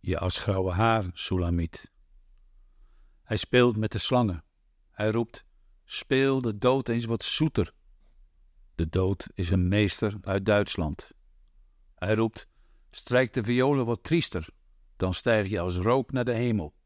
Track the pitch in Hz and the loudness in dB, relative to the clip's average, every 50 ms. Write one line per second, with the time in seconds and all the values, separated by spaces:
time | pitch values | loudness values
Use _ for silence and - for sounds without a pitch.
0 | - - 85 80 92 92 - - - - 98 95 92 92 87 92 110 113 113 113 | -2 -4 -4 -2 -2 -2 -2 -2 -2 -2 0 0 0 0 0 2 2 2 2 2
1 | 101 90 87 - - - 95 90 87 85 87 87 85 82 - - - - _ _ | 0 -4 -8 -8 -6 -2 -2 0 0 0 0 0 -2 -4 -6 -12 -20 -20 _ _
2 | _ _ _ - _ _ - - - _ _ - - _ _ _ - _ _ - | _ _ _ -20 _ _ -20 -20 -20 _ _ -20 -20 _ _ _ -20 _ _ -20
3 | - - _ _ _ - 113 104 - - - 123 123 123 110 107 107 107 - 104 | -20 -20 _ _ _ -4 -4 -4 -2 2 4 6 6 6 4 0 -2 -2 -2 -4
4 | - - 131 123 120 104 85 80 - _ _ _ _ _ _ _ _ _ _ - | -2 0 2 2 2 2 -2 -4 -10 _ _ _ _ _ _ _ _ _ _ -2
5 | 104 110 110 117 117 - - - - _ _ _ _ _ _ _ _ _ - - | -2 0 0 0 -2 -2 -6 -20 -20 _ _ _ _ _ _ _ _ _ -12 -12
6 | - _ 135 131 135 135 135 131 127 117 104 101 95 123 131 139 127 - 113 117 | -4 _ 0 2 2 2 2 0 0 -2 -4 0 2 2 2 2 0 -2 -2 -2
7 | 117 113 117 110 - - - - 156 160 - - 90 - _ _ _ - - _ | -2 -2 -4 -4 -2 -4 0 0 0 0 2 0 -2 -2 _ _ _ -20 -20 _
8 | _ _ _ - - _ _ _ _ _ _ _ - - _ - 85 80 - 95 | _ _ _ -20 -20 _ _ _ _ _ _ _ -20 -20 _ -6 -6 -2 0 0
9 | 95 92 98 - - - - - 92 82 98 92 90 90 98 104 107 98 - - | 0 0 -2 -4 -6 -16 -8 -6 -2 0 2 2 2 2 2 2 2 0 0 -2
10 | - 107 101 104 98 - 98 101 98 104 104 104 101 - - - 82 76 76 - | -4 -4 -4 -6 -6 -4 -4 -2 2 2 2 2 2 0 -2 -4 -4 -4 -4 -8
11 | - - - _ _ - _ - - _ _ - - _ _ _ _ _ _ _ | -12 -20 -20 _ _ -20 _ -20 -20 _ _ -20 -20 _ _ _ _ _ _ _
12 | 90 95 110 107 113 113 _ - - _ _ _ _ _ _ _ _ _ - - | -2 0 2 2 2 0 _ -8 -20 _ _ _ _ _ _ _ _ _ -18 -16
13 | - - 123 123 131 117 - 131 107 107 123 123 127 139 147 135 123 113 117 - | -8 2 2 2 2 2 -2 -4 0 0 2 2 4 4 2 2 0 -2 -2 -4
14 | _ - 165 170 - - - 90 82 - - _ _ _ - _ _ _ - - | _ 0 0 0 0 0 -4 -8 -8 -8 -16 _ _ _ -20 _ _ _ -8 -4
15 | - 92 90 - - 120 117 107 101 95 107 92 85 92 90 90 90 110 123 135 | -2 -2 -2 -2 2 2 2 2 2 0 -2 -2 -2 -2 -2 0 0 2 2 2
16 | 131 - 135 127 123 120 120 110 120 123 113 104 82 73 _ _ _ | 0 -2 -4 -4 -2 0 -2 0 0 0 0 0 -2 -4 _ _ _